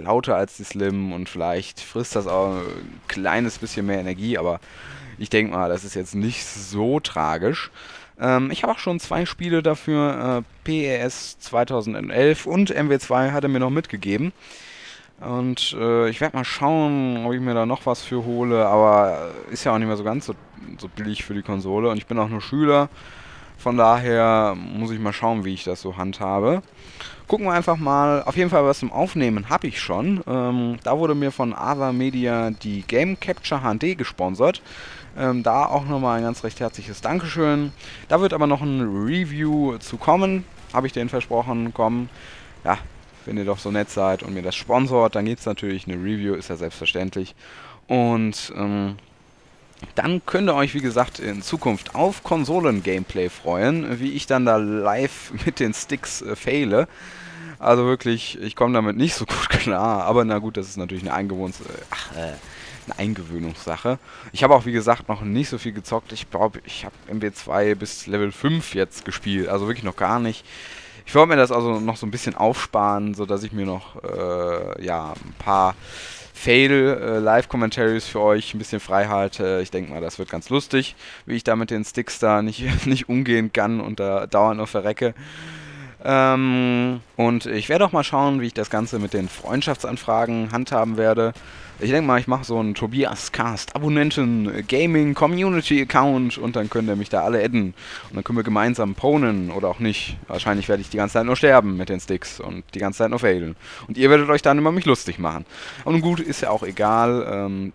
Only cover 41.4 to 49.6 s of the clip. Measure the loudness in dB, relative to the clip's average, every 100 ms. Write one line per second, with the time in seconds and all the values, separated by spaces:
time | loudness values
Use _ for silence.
41.4 | 0 -2 -4 0 0 0 -4 -12 -20 -20
42.4 | -20 -8 -2 -2 -4 -18 -20 -18 -8 -4
43.4 | -2 -2 -2 -2 -2 0 0 0 -4 -6
44.4 | -6 -6 0 2 4 4 4 2 -2 -4
45.4 | -6 -4 -4 -6 -6 -6 -4 -4 -4 -4
46.4 | -6 -6 -8 -6 -4 -2 -4 -6 -8 -12
47.4 | -20 -20 -20 -14 -2 2 2 2 0 -4
48.4 | -8 -6 -2 -2 -2 -6 -14 _ _ _
49.4 | _ _